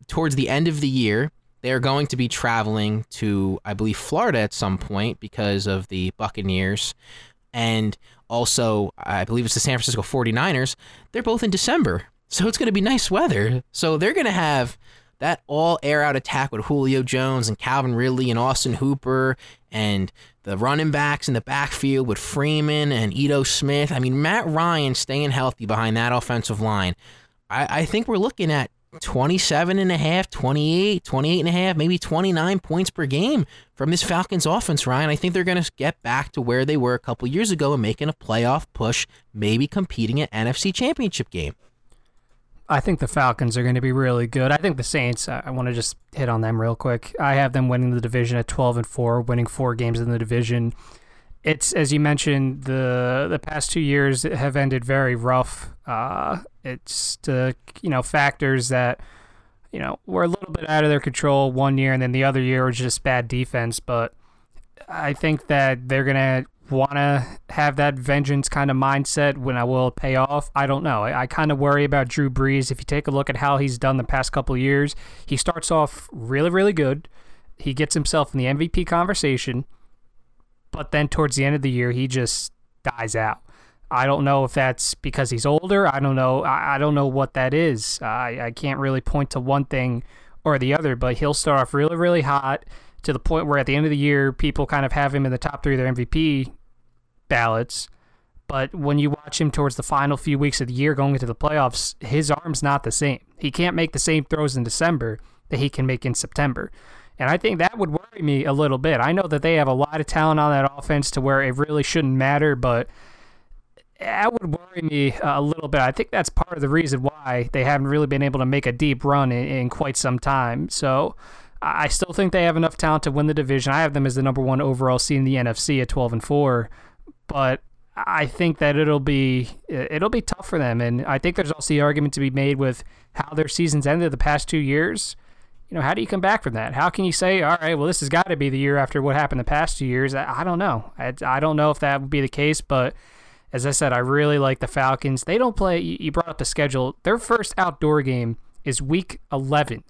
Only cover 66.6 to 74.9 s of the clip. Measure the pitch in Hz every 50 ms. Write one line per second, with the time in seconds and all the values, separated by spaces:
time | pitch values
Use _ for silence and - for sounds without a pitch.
66.6 | - - 135 135 135 - 143 143 143 143 143 135 120 - - - - - - -
67.6 | 147 147 139 143 143 147 139 131 123 143 139 143 139 139 143 139 135 - - 147
68.6 | 143 139 131 131 135 135 139 139 139 - - 151 147 143 135 139 123 135 123 123
69.6 | 120 123 131 127 127 123 - - - 135 131 131 131 135 143 147 139 - - 139
70.6 | 139 139 139 139 - 151 127 107 104 117 - 123 131 127 - - 160 151 147 135
71.6 | 143 143 143 143 147 139 143 143 131 123 - 151 143 135 127 127 135 135 135 139
72.6 | 131 - 131 - - - 147 147 - 151 139 139 139 - 131 117 147 139 139 135
73.6 | 139 135 123 117 131 135 135 131 120 - - 135 131 - - 143 131 - 131 123
74.6 | 131 135 139 139 143 143